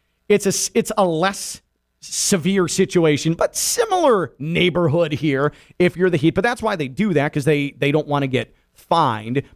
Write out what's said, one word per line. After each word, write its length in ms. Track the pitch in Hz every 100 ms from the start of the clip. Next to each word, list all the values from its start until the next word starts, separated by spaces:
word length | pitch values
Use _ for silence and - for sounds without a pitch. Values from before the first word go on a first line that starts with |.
| _ _ -
it's 200 | 208 196
a 20 |
s-, 220 | - -
it's 180 | 233 - 214
a 80 | 185
less 560 | 160 185 202 - - _ _ _ _
severe 680 | - - - 196 165 196 175
situation, 680 | - 190 180 160 143 160
but 220 | 170 - -
similar 760 | - - 453 370 302 208 160 -
neighborhood 720 | 147 165 180 165 170 165 160
here 400 | 151 160 135 147 - - -
if 180 | 180 160
you're 120 | 180
the 80 | 160
Heat. 160 | 165 -
But 80 |
that's 200 | 233 247
why 120 | 220 196
they 120 | 135
do 260 | 127 214
that, 180 | 147 147
'cause 120 | 151 139
they, 260 | 147 143 -
they 140 | 139
don't 160 | 151 147
wanna 200 | 143 139
get 280 | 127 113 _ _
fined, 720 | _ - 170 147 107 110 135 -